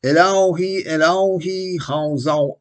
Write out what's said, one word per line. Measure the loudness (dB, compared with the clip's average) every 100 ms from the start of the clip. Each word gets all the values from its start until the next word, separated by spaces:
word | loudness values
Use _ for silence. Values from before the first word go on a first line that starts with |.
| 2
إلهي، | 4 4 4 2 2 -2 -4 -4 0
إلهي، | 2 2 0 0 -4 -6 -6 -8 -6
هذا | -4 -4 -4 -2 0 -2 -2